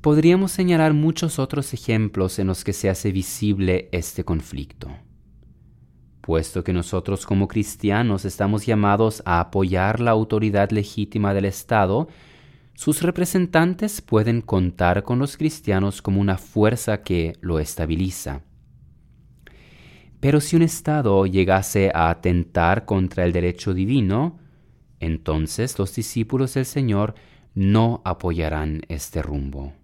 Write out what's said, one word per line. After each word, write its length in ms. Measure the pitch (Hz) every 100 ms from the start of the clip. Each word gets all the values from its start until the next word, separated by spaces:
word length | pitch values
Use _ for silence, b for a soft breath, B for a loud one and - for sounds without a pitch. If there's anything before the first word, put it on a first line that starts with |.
Podríamos 520 | 151 151 160 185 190
señalar 420 | - 180 165 156
muchos 460 | 151 156 160 165 -
otros 340 | 135 147 139
ejemplos 640 | 120 - 113 107 95 92 -
en 80 | 95
los 160 | 92
que 100 | -
se 160 | 95 98
hace 220 | 92 107
visible 760 | 95 92 - 104 101 92 92 -
este 340 | 90 82 -
conflicto. 680 | 87 82 - 67 69 - 65 69 - - - - - - - - - _ - -
Puesto 420 | - 82 80 92
que 100 | 85
nosotros 540 | 90 85 92 90 98 -
como 220 | 98 98
cristianos 760 | 110 104 - 104 101 120 98
estamos 400 | 98 - 98 107
llamados 600 | 101 110 101 101 110 107 -
a 140 | 87
apoyar 580 | 87 98 92 92 95 117
la 140 | 120
autoridad 580 | 113 110 107 107 101 101
legítima 640 | 107 104 - 101 110 101
del 120 | 98 98
Estado, 600 | 95 - 113 95 104 156 B B B B B B
sus 280 | - - 151
representantes 960 | 170 175 175 190 175 170 170 180 214 208
pueden 400 | - 110 107 117
contar 640 | 113 98 90 - 87 90
con 160 | - 123
los 180 | 139 -
cristianos 640 | 156 151 - 95 98 95
como 200 | - 98
una 180 | 98 92
fuerza 640 | - - 107 117 - 104
que 300 | - 87 82 -
lo 180 | - 80
estabiliza. 840 | 76 - 80 82 95 92 - 69 - - - - - - _ _ - - - B B B B B B -
Pero 200 | 131 147
si 140 | 147
un 80 | 170
Estado 640 | 165 - - 151 123 98 95
llegase 640 | 95 92 95 95 104 95
a 160 | 80 82
atentar 760 | 85 90 87 85 - 85 98
contra 400 | - 98 92 -
el 80 | 87
derecho 420 | 87 87 87 -
divino, 640 | 92 95 135 98 104 160 165 b b b b b _
entonces 760 | 82 80 - 78 78 - 123 -
los 160 | 95
discípulos 600 | - 113 - 110 131 131
del 120 | 139 127
Señor 500 | - 131 101 104 - b b b
no 460 | - 98 107 117 117
apoyarán 800 | - 87 90 85 80 78 76 78 -
este 340 | 80 - 85
rumbo. 500 | 73 73 69 67 69 69